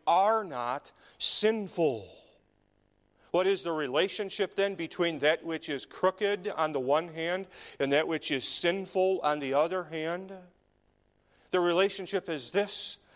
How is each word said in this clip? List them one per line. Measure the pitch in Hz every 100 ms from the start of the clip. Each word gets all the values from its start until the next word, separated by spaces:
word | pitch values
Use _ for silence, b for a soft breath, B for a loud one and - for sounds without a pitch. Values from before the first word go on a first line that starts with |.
| -
are | 170 202 220
not | 202 135 120 139 - _ b b
sinful. | - - 214 226 196 - 160 117 92 - - _ _ _ _ _ _ _ _ _ b
What | 170 185
is | 196
the | 170
relationship | 156 143 135 185 - 196 - 190
then | - 196
between | 196 165 - 170 156
that | 147 165
which | 165 160 -
is | 139 -
crooked | - 185 185 202 202 185 160
on | 156
the | 147
one | 127 147 170
hand | 160 165 185 196 B B B
and | 135
that | 143 160
which | 160 -
is | 139 -
sinful | - 175 190 190 196 190 190
on | 147 151
the | 135
other | 135 160 185
hand? | 165 160 156 175 190 190 180 _ _ _ _ _ _ _ b b b
The | 185
relationship | 175 170 196 196 180 196 -
is | 156 120
this, | 185 202 - - - b